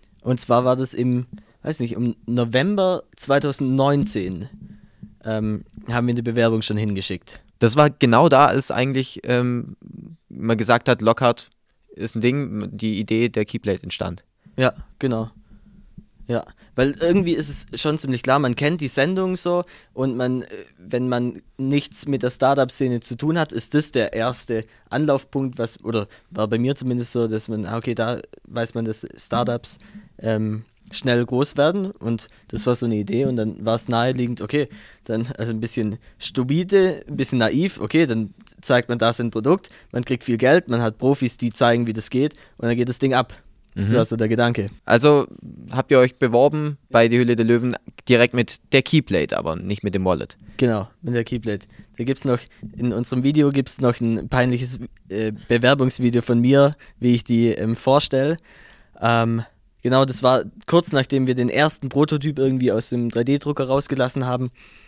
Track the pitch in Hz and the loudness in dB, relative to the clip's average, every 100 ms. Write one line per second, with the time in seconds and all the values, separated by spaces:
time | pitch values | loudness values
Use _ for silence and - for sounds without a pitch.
0 | _ _ - 127 - 120 127 127 131 - | _ _ -4 -4 2 2 4 0 -2 -2
1 | 127 123 123 - - _ - 156 120 113 | 0 -2 -4 -12 -20 _ -8 -6 -6 -2
2 | 120 - - 120 117 123 165 208 185 180 | -4 -4 -4 -2 0 0 0 0 0 -2
3 | - - - 139 143 135 135 135 135 143 | -6 -10 0 0 0 -2 0 2 2 2
4 | 117 107 92 90 113 - - - - _ | 0 -2 -6 -6 -12 -16 -20 -20 -20 _
5 | - - 113 110 107 107 - - - 120 | -20 -12 -6 -4 -2 -4 -8 -16 -6 -2
6 | 120 120 117 117 117 113 - 107 107 98 | 0 0 -2 2 2 2 0 -2 -2 -4
7 | - 92 - - _ _ 120 123 147 - | -6 -8 -10 -20 _ _ 4 6 4 4
8 | 127 117 165 135 143 139 - - 131 135 | 4 6 8 8 6 4 -2 -2 -2 -2
9 | 131 - - 123 123 123 - - - - | -4 -6 -2 0 0 -2 -6 -14 -18 -18
10 | - 165 - - 107 113 110 117 - 117 | -18 -20 -20 -6 -2 0 4 2 2 2
11 | 110 117 123 117 - _ _ _ _ - | 2 2 2 0 -6 _ _ _ _ -12
12 | 110 110 117 139 139 104 104 104 110 101 | -8 -2 0 0 -2 -6 -8 -6 -4 -4
13 | 107 113 117 - 107 113 - 92 98 - | -2 0 0 -2 -4 -4 -4 -6 -6 -8
14 | 95 87 _ _ _ - 127 - - - | -8 -10 _ _ _ -2 -2 -2 -10 -6
15 | 135 113 113 - - - - - - - | -4 -2 -6 -12 -20 -20 -20 -20 -20 -20
16 | - _ - 117 - - _ - 131 143 | -20 _ -6 -6 -6 -14 _ -2 0 0
17 | 170 185 170 165 147 143 - 123 156 151 | 2 2 2 -2 -4 -8 -8 -4 -2 -2
18 | 139 123 - 139 135 120 151 170 143 - | -2 -4 0 2 2 0 -2 -2 -2 0
19 | 143 185 185 185 180 175 175 - _ - | 0 0 -2 -2 -2 -2 -4 -10 _ -4
20 | 135 120 127 127 - 101 62 64 92 123 | -4 -2 -2 -2 -6 -14 -18 _ -6 -4
21 | 127 120 123 - - - 135 143 - - | -2 -2 -4 -6 -14 -6 -2 -2 -2 -6
22 | - 135 123 - 135 139 127 - 131 120 | -4 -2 -2 0 2 2 0 0 -2 -2
23 | - - 147 170 156 - - 147 147 127 | -4 -4 -2 0 -2 -4 -2 -2 0 0
24 | 107 110 117 123 - 113 110 _ _ 127 | -2 -2 -4 -4 -6 -6 -6 _ _ -2
25 | 151 135 - 139 135 123 113 - - 117 | 0 0 -2 -4 -4 -4 -6 -6 -4 -2
26 | 101 - _ - 107 113 123 139 131 123 | -4 -10 _ -4 -2 0 0 -2 -4 -4
27 | 120 120 113 110 107 110 104 113 120 117 | -2 -2 -2 -2 -4 -6 -6 -6 -4 -4
28 | 113 123 - - - 117 117 117 113 107 | -4 -6 -10 -20 -12 -6 -6 -4 -6 -6
29 | - - - 120 123 120 - - - - | -10 -14 -6 -2 -2 -4 -6 -14 -18 -20
30 | - - 113 110 110 107 113 _ - - | -20 -8 -2 -2 -2 -6 -10 _ -16 -6
31 | 135 120 120 127 143 143 147 175 95 - | 0 0 0 0 0 2 0 0 -4 -6
32 | 113 117 - _ _ 113 120 120 120 107 | -6 -6 -8 _ _ -4 -2 0 0 -2
33 | 98 110 135 123 110 - 107 117 - 117 | -2 0 0 0 -4 -4 -2 -2 0 0
34 | 123 127 120 120 104 147 139 - - - | 0 0 -2 -4 -4 -2 -2 -8 -20 -18
35 | - 113 117 - 113 110 113 - 107 98 | -6 -4 -4 -6 -6 -4 -4 -4 -4 -6
36 | - - - - 123 156 185 196 185 160 | -12 -16 -8 -4 0 -2 2 2 2 0
37 | - 147 135 127 110 135 185 - 107 156 | -8 -6 -2 0 2 2 -2 -2 -2 2
38 | 156 113 107 - - - - 123 120 120 | 2 0 -4 -8 -20 -12 0 0 2 0
39 | 117 117 120 113 117 190 - - - 120 | 0 0 -2 -2 2 0 -2 -20 -10 -6
40 | 123 123 - 113 127 165 - 120 113 107 | -4 -4 -2 0 4 4 4 0 0 0
41 | 127 139 123 - 120 - 120 120 117 110 | 0 2 0 -2 -4 2 2 4 0 -4
42 | - 127 147 - - - 117 120 123 123 | -4 -2 -2 -4 -20 -6 -2 0 -2 0
43 | 135 127 123 - - _ _ - 101 117 | 0 2 0 -6 -20 _ _ -4 0 2
44 | 113 113 110 113 120 117 101 - - 117 | 2 0 0 2 2 0 -4 -8 2 4
45 | 147 147 - - - - 123 127 - 135 | 6 4 2 -6 -20 -18 -8 -6 2 4
46 | 123 - 131 117 143 151 151 143 _ 117 | 4 2 0 4 4 2 -4 -8 _ 4
47 | 117 120 120 117 113 120 123 117 - - | 6 4 4 2 4 2 0 -6 -10 -10
48 | - 120 123 123 113 - _ 135 - 156 | 2 4 6 2 -2 -6 _ 0 4 2
49 | - 90 73 - - 80 92 101 104 95 | 2 0 0 -2 -4 -4 -4 -4 -2 -2
50 | 92 85 - - - - 123 110 98 _ | 0 0 -4 -14 -18 -2 0 0 -4 _
51 | 170 120 113 123 110 101 - - - - | -4 -4 -4 -6 -6 -8 -10 -20 -16 -8
52 | 120 131 135 120 - _ - - 120 107 | -4 -2 0 -2 -4 _ -16 -6 -4 -2
53 | 123 127 135 151 143 139 131 - 131 120 | -2 -2 2 4 2 2 -2 -2 0 0
54 | 117 113 - 127 123 123 123 120 120 - | 0 -2 -2 0 2 0 -4 -10 -14 -18
55 | - 101 110 107 - 120 123 139 127 - | -10 -6 -4 -6 0 2 4 4 2 0
56 | 123 120 117 117 120 139 139 147 - - | 0 2 2 2 4 6 4 2 -12 -2
57 | 123 120 - 117 117 - 110 113 - 139 | 2 2 2 2 2 0 -2 -2 2 2
58 | - 131 139 165 _ - - - _ - | 2 0 0 -2 _ -20 -20 -20 _ -4
59 | 117 117 113 113 113 _ _ _ 123 131 | 0 2 2 -2 -6 _ _ _ 0 2
60 | 135 110 127 127 95 - - 170 170 139 | 2 2 2 2 0 -10 0 0 2 0
61 | 127 135 131 127 120 - 151 - 135 139 | 0 0 0 0 0 2 0 0 -4 0
62 | 151 151 147 143 135 131 123 104 - 123 | 2 0 -2 0 0 2 2 0 -2 -4
63 | 117 117 120 143 147 143 131 135 139 135 | -2 -2 0 0 -2 -4 0 -2 0 -2
64 | 127 135 127 127 127 - - - | -2 -2 -2 -2 -4 -8 -20 -20